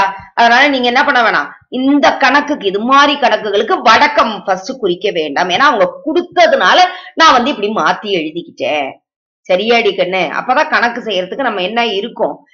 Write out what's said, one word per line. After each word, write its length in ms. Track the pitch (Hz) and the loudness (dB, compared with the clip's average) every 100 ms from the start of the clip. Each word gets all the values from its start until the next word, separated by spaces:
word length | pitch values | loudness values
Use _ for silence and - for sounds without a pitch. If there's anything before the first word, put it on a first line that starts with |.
| 196 - - | 2 -2 -10
அதனால 340 | - 233 240 285 | 0 4 4 2
நீங்க 180 | 269 247 | 0 0
என்ன 180 | 247 | 0
பண்ண 180 | 285 254 | 0 2
வேணாம், 260 | 226 220 - - _ | 0 0 -4 -10 _
இந்த 480 | 233 269 285 294 - | -4 0 2 2 2
கணக்குக்கு, 500 | 262 277 269 294 196 | 2 2 0 -4 -4
இது 140 | 196 | -4
மாதிரி 380 | 233 269 294 294 | 2 4 4 2
கணக்குகளுக்கு 640 | 240 214 208 202 226 359 | 0 0 -2 -2 0 0
வடக்கம் 640 | 240 226 285 302 247 202 | 2 4 4 2 0 -2
first 340 | - 190 - - | -4 -4 -6 -6
குறிக்க 320 | 190 175 202 | -4 -2 -2
வேண்டாம். 380 | 175 151 143 185 | -2 -2 -2 -2
ஏன்னா 80 | 185 | 2
அவங்க 440 | 285 240 277 - | 2 2 0 -2
கொடுத்ததுனால 720 | 294 320 - 349 330 254 185 285 359 - - | -4 -2 -2 2 2 4 2 4 2 0 -12
நான் 180 | - 320 | 2 4
வந்து 180 | 262 240 | 4 0
இப்படி 180 | 214 208 | -4 -4
மாத்தி 500 | 208 160 190 208 185 | -2 -2 -2 -2 -4
எழுதிக்கிட்டேன். 760 | 156 156 170 - 131 147 131 - _ _ _ _ | -4 -8 -12 -8 -4 -4 -4 -10 _ _ _ _
சரியாடி 540 | - 185 220 233 208 | -2 -2 2 2 2
கண்ணு? 360 | 185 180 185 156 | 0 -2 -2 -4
அப்பதான் 400 | - - 262 311 | -4 -2 -2 0
கணக்கு 300 | 214 233 240 | 0 0 -2
செய்யறதுக்கு 420 | 214 185 180 247 | -6 -6 -6 -4
நம்ம 200 | 262 202 | -4 -4
என்ன 240 | 180 233 233 | -4 -2 -2
இருக்கும்? 500 | 196 226 - 165 - _ | -2 -6 -4 -6 -6 _